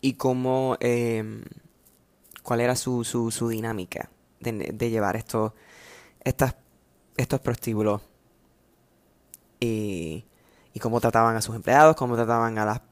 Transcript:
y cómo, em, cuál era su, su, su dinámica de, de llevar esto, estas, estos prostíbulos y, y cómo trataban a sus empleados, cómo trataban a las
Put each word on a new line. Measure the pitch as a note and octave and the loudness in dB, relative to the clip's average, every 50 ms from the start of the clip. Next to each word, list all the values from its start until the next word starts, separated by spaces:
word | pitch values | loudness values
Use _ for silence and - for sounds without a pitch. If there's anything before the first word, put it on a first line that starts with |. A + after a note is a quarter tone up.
y | - C3+ B2+ | 0 -2 -2
cómo, | - - C3 B2+ B2+ B2+ B2+ C3 C3 C3 C3 B2 - | 0 -2 0 0 0 0 0 0 0 0 0 -2 0
em, | - A#2+ A#2+ A#2+ A#2+ A#2 A2+ A2 A2 G#2+ A2 G#2+ - - - - _ - _ _ _ - _ _ _ _ _ _ _ - - - _ | 0 0 0 2 0 0 -2 -4 -4 -8 -10 -14 -14 -16 -18 -20 _ -20 _ _ _ -20 _ _ _ _ _ _ _ -20 -20 -18 _
cuál | - B2 A#2 | -4 -2 0
era | A#2+ B2 B2 | 2 0 0
su, | A#2+ - C3 B2+ A#2+ A#2 | 0 -2 -2 -2 -2 -4
su, | - - A#2+ A#2 A2+ | -2 -2 -2 -2 -2
su | A2 - A#2 A#2 | -2 -4 -4 -4
dinámica | A2+ A2 A2 A2+ A2+ G#2 F2+ - - - - - _ _ _ _ _ _ | -4 -4 -6 -6 -6 -6 -8 -10 -10 -10 -10 -10 _ _ _ _ _ _
de, | - A#2+ A2+ | -8 -8 -6
de | G#2 D#2 - F2+ G#2+ A#2 A#2 | -6 -6 -8 -6 -4 -2 -2
llevar | A2+ A2+ G#2 G2 G2+ | 0 0 0 0 -2
esto, | A2+ A2 - - A2+ G#2+ G#2+ - - - - - - - - - - - - _ _ - | -2 -6 -4 -2 -2 -2 -2 -4 -10 -20 -20 -20 -20 -20 -20 -20 -20 -20 -20 _ _ -4
estas, | - A#2+ - C#3 C3 - _ _ _ _ _ _ _ _ _ _ _ _ | -4 0 0 0 0 0 _ _ _ _ _ _ _ _ _ _ _ _
estos | - B2+ - - C3+ | -4 -2 -2 -2 -2
prostíbulos | - - A#2 - - - A2+ G#2+ G#2+ G#2+ G#2 G2+ - - _ _ _ _ _ _ _ _ _ _ _ _ _ _ _ _ _ _ _ _ _ _ _ _ - - _ _ _ _ | -2 -2 -4 -4 -4 -4 -2 0 2 2 2 0 -4 -12 _ _ _ _ _ _ _ _ _ _ _ _ _ _ _ _ _ _ _ _ _ _ _ _ -20 -20 _ _ _ _
y, | A#2+ A#2 A2+ A2 G#2+ G#2 G2 F2+ E2 D#2+ D#2 F2 A2 _ _ _ _ _ _ _ _ _ _ | -2 -2 0 -2 -2 -4 -4 -4 -6 -6 -8 -10 -12 _ _ _ _ _ _ _ _ _ _
y | - | -6
cómo | - A#2+ A2+ A#2+ | -4 -2 -2 2
trataban | - A#2 A2 A2+ A2+ A#2 A2+ | 0 2 4 4 4 4 4
a | A2 A2 | 0 -2
sus | - A2+ | -4 -6
empleados, | A2+ - - B2 C#3+ D3+ D#3 D#3+ | -6 0 4 8 10 10 10 8
cómo | - C3+ B2 A#2+ | 6 0 -2 0
trataban | A#2 A#2 A2 A#2 A#2 A2+ A2+ A2+ A2 | 0 0 2 2 2 2 0 0 0
a | G#2+ | 0
las | G#2+ G#2+ A#2 - _ | 0 -2 -4 -6 _